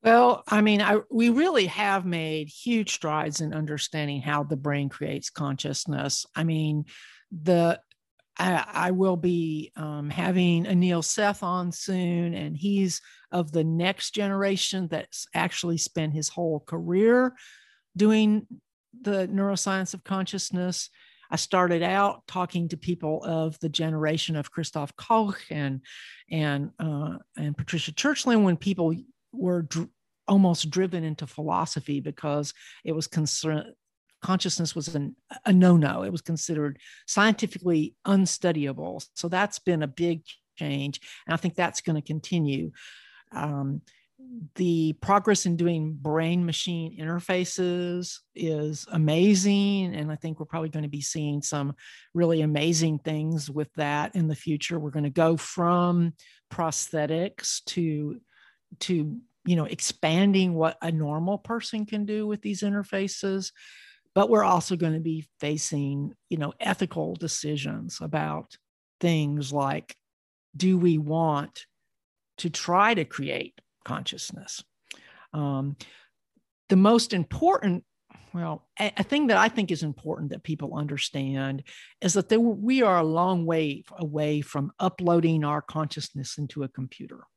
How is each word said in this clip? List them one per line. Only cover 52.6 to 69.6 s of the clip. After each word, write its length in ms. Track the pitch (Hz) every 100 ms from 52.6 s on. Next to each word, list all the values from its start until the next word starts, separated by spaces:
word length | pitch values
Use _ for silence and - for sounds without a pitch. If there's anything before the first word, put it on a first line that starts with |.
| 156 160 160 151
things 500 | 156 151 156 160 143
with 240 | 143 151
that 400 | - 147 147 151
in 140 | 196 160
the 60 |
future. 440 | 143 - 151 - 170
We're 120 | 151
gonna 180 | 147 147
go 280 | 135 165 165
from 760 | - - 170 175 175 175 170 160 - _ _
prosthetics 1120 | - 165 147 - 160 151 160 185 - - - -
to, 540 | - 165 151 147 233 _ _ _ _ _ -
to, 380 | - 175 151 233 - _ -
you 100 | 170
know, 80 |
expanding 880 | 151 - - - 156 165 202 190 185
what 220 | 165 160 -
a 100 | 165
normal 460 | 160 147 151 175 202
person 480 | 208 233 - 220 208
can 180 | 214
do 220 | 202 214 214
with 160 | 208
these 180 | 208 190
interfaces. 920 | 202 202 196 196 196 - 196 190 185 _ - - - _ _
But 140 | 190 214
we're 160 | 220
also 320 | 190 180 - 175
gonna 240 | 165 156
be 280 | 165 160 151 _
facing, 720 | 147 151 - 147 139 139 143 - _
you 80 | 165
know, 160 | 143 -
ethical 540 | - 185 185 165 156
decisions 840 | 175 160 - 147 151 147 - - -
about 520 | 165 151 151 151 - - _ _ _ _
things 520 | 175 165 147 147 135
like, 440 | 143